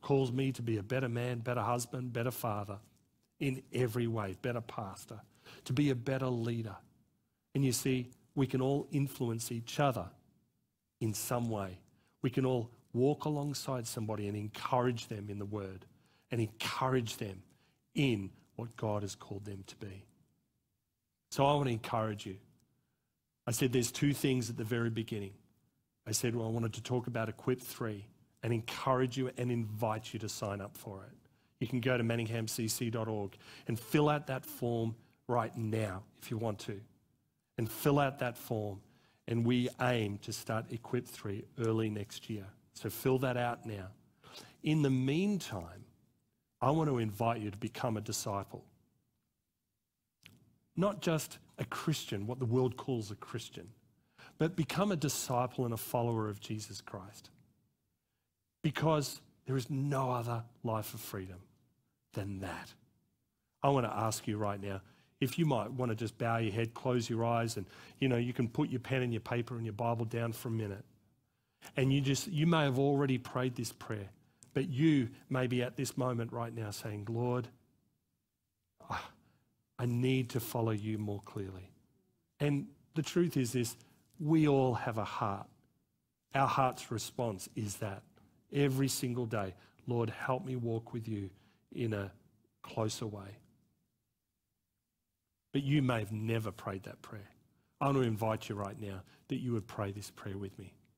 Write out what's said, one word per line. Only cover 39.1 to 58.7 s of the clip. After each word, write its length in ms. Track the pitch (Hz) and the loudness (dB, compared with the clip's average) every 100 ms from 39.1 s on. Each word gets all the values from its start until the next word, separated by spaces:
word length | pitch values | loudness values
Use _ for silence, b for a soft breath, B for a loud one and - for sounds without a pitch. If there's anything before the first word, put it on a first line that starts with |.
| b - | b -2
And 200 | 117 117 | 2 4
we 220 | 123 123 - | 4 2 2
aim 380 | 127 123 107 101 | 2 2 0 -2
to 140 | - | -6
start 340 | 107 - 113 113 | -10 -2 -4 -2
Equip 360 | 120 - 123 123 | -8 -2 -4 -4
three 380 | - 107 101 - - | -10 -6 -6 -8 -4
early 300 | 113 110 110 | 2 2 2
next 400 | 104 101 - - | -2 -6 -12 -8
year. 180 | 107 98 - _ | -8 -8 -18 _
So 160 | - 110 | -8 -8
fill 280 | - 135 131 | 0 2 4
that 160 | 127 123 | 2 0
out 280 | 120 120 | 0 -2
now. 240 | 113 104 95 - _ _ B B B B | -6 -8 -8 -14 _ _ B B B B
In 200 | - 156 | 2 6
the 80 | 143 | 6
meantime, 960 | 131 131 147 202 202 - 104 85 92 107 _ _ _ _ _ _ _ | 6 4 4 2 0 -2 -6 -8 -12 -20 _ _ _ _ _ _ _
I 100 | 123 | 2
want 200 | 156 156 | 4 4
to 80 | 127 | 2
invite 420 | 110 101 117 117 | 0 0 0 0
you 100 | 104 | -2
to 60 | 101 | -6
become 400 | 107 - 127 110 | -8 -2 -2 -2
a 40 | |
disciple. 640 | 104 107 - 101 98 - - _ _ _ _ _ _ _ _ _ _ _ _ _ _ _ - - _ _ _ - | -4 -4 -2 -4 -6 -12 -18 _ _ _ _ _ _ _ _ _ _ _ _ _ _ _ -20 -20 _ _ _ 0
Not 240 | 196 196 | 0 0
just 380 | 180 160 - - - - | 0 0 0 -12 -20 -8
a 60 | |
Christian, 640 | 131 - - 151 - 104 104 | -6 -4 0 -2 -2 -4 -4
what 140 | 127 | -2
the 60 | 127 | 2
world 300 | 123 127 - | 4 2 0
calls 340 | - 123 101 | -2 -2 -2
a 40 | |
Christian, 540 | 104 - 113 - - 87 - _ _ B B B - | -10 -8 -10 -8 -14 -16 -20 _ _ B B B 0
but 180 | 156 180 | 0 2
become 340 | 160 - 202 | 0 2 2
a 60 | 180 | 2
disciple 680 | 139 - - 123 123 - | 0 -2 0 0 0 0
and 80 | 123 | 0
a 60 | 113 | 0
follower 500 | - 127 120 113 107 | -2 0 2 2 0
of 120 | 104 | -4
Jesus 400 | - 110 104 101 | -6 -8 -8 -12
Christ. 500 | - 104 95 - - _ _ _ _ _ _ _ _ _ _ _ _ _ | -12 -12 -14 -18 -20 _ _ _ _ _ _ _ _ _ _ _ _ _
Because 580 | 156 | -2